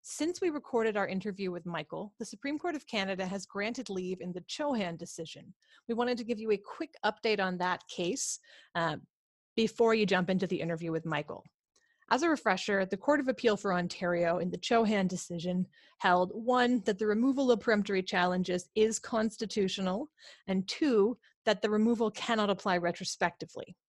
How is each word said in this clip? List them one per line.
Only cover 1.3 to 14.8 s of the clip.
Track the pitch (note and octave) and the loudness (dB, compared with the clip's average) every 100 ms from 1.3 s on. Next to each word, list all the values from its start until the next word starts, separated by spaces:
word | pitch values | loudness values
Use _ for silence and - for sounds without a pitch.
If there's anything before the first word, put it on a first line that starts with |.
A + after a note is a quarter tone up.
| F#3+ F#3+ | -6 -6
with | F3 F3 | -6 -6
Michael, | E3 D#3 D#3+ G#3 _ | -8 -6 -10 -10 _
the | A3+ | -12
Supreme | G#3 C#4 D4 | -8 -6 -4
Court | F4 D#4 | -4 -6
of | - | -4
Canada | A3 F#3+ F#3 F#3 | -4 -2 -4 -4
has | G3 - | -6 -8
granted | G3 G#3 B3 G#3 | -6 -6 -6 -6
leave | F#3+ F#3 F#3 | -6 -4 -6
in | F3+ | -8
the | F3 | -10
Chohan | F3 - D4 A#3+ F3+ E3 | -10 -6 -2 -2 -2 -6
decision. | F3 - E3 - - - _ - - | -12 -12 -12 -12 -20 -20 _ -20 -6
We | |
wanted | A#3 A#3+ B3 | -2 0 -2
to | |
give | A3+ A3 | -4 -4
you | A3 | 0
a | G3+ | 0
quick | - - D#4+ - G#3 | -2 -10 -10 -2 -4
update | G#3+ A3+ G3+ | 0 0 2
on | F#3 F3+ | 0 0
that | F3+ F3+ - | 0 -2 -4
case, | - F3 - - - _ - - | -4 -2 -2 -4 -8 _ -20 -8
uh, | F3 E3 D3+ - _ _ _ _ - | -2 -2 -2 -10 _ _ _ _ 0
before | A3 - A3+ | 0 4 4
you | A3+ G3+ | 6 4
jump | F#3 F3+ | 2 2
into | F#3 F#3 | 0 0
the | F#3 | -2
interview | E3 E3 E3+ | -2 -2 -2
with | D#3+ D#3+ | -4 -2
Michael. | D3+ D3+ - - _ _ _ _ _ _ | -4 -4 -12 -14 _ _ _ _ _ _
As | B3+ | 2
a | E4 | 4
refresher, | D4 A3 F#3+ - G3 F#3+ | 2 2 0 2 0 0
the | G3 | -2
Court | - D4 | 2 2
of | C4 | 2
Appeal | - A#3+ G3+ | 2 2 2
for | G#3 | 0
Ontario | F3+ F3 - F3+ F3 E3+ F3+ | 0 -2 -2 0 2 2 2
in | F3+ | -2
the | F3+ | -6
Chohan | - A#3 | 2 2